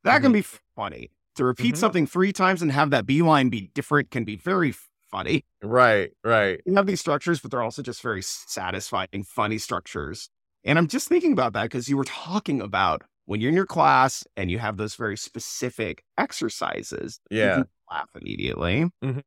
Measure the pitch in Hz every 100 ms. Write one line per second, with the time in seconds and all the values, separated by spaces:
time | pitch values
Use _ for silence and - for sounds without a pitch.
0 | 202 277 262 214 - - _ - 101 62
1 | - _ _ - 127 123 240 156 220 180
2 | 143 175 196 190 185 185 165 135 147 135
3 | 101 143 170 151 127 110 95 - - 147
4 | - 127 107 107 175 190 156 - - _
5 | _ 98 - 160 _ _ 104 123 123 104
6 | 90 _ 113 113 98 90 - 196 196 185
7 | - 147 - 165 131 127 113 131 123 120
8 | 123 98 - - - - 90 95 - 98
9 | 92 101 98 - 104 107 - 90 - -
10 | 73 92 - _ _ _ - 156 160 262
11 | - 349 339 196 120 101 113 131 120 139
12 | 135 - 156 202 - 139 101 98 95 78
13 | - _ - 104 117 170 190 170 143 131
14 | 131 - - - 90 90 110 101 107 -
15 | 110 101 - 117 - - 127 - 101 -
16 | _ - 269 - 113 - - 50 - -
17 | - - _ 107 104 95 - _ _ 82
18 | - - 50 50 57 - 85 110 170 _
19 | 135 131